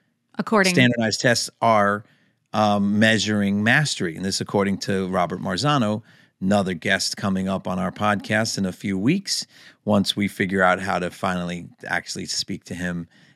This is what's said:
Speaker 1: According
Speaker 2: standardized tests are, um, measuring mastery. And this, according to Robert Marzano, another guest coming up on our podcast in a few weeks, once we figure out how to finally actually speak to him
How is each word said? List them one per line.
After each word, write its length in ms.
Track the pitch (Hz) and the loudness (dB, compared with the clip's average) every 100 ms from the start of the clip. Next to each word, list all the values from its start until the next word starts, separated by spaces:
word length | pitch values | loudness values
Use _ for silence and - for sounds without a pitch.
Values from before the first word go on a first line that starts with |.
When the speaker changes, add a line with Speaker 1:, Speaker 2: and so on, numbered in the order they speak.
| _ _ _ - | _ _ _ -8
Speaker 1:
According 340 | - 214 185 | 0 2 4
Speaker 2:
standardized 480 | 170 123 120 110 - | 4 4 4 0 2
tests 280 | 131 117 - - | 2 2 -2 0
are, 420 | 117 107 101 104 - _ _ _ _ | 4 4 4 0 -6 _ _ _ _
um, 460 | 107 107 104 101 107 | 0 2 4 2 4
measuring 640 | 110 110 101 104 101 101 | 4 4 2 0 0 0
mastery. 520 | 107 135 147 - 90 | 2 2 0 -4 -6
And 100 | 80 | -4
this, 160 | 98 - | -4 -4
according 380 | - 104 98 95 | -2 0 0 -2
to 280 | - 95 92 | -2 -2 0
Robert 300 | 92 85 90 | 0 -2 -4
Marzano, 600 | 95 92 147 143 104 107 - _ _ - | -4 -2 0 0 0 -2 -8 _ _ -4
another 320 | 95 104 95 | 2 2 2
guest 440 | 87 104 95 - - | -2 -2 -2 -2 -4
coming 300 | 104 95 95 | -4 -2 -2
up 200 | 95 92 | -4 -4
on 100 | 92 | -4
our 120 | 90 | -4
podcast 680 | - 104 101 - 107 110 - | -2 0 0 0 -2 -2 -2
in 80 | |
a 60 | 92 | -4
few 260 | 90 101 95 | -4 -6 -2
weeks, 480 | 113 196 - - - - - _ | 0 0 -2 -8 -8 -16 -20 _
once 300 | 107 107 95 | 0 2 2
we 120 | - 101 | -2 -2
figure 340 | - 92 98 | -2 -2 2
out 160 | 92 92 | 4 2
how 200 | 95 90 | 0 -2
to 100 | 87 | -4
finally 560 | - 95 90 87 87 87 - | -4 -4 -2 -4 -8 -12 -14
actually 400 | - 87 - 95 | -6 -6 -6 -10
speak 380 | 90 - - 98 | -8 -8 -8 -10
to 100 | - | -10
him 320 | 87 90 87 82 _ _ | -8 -6 -6 -10 _ _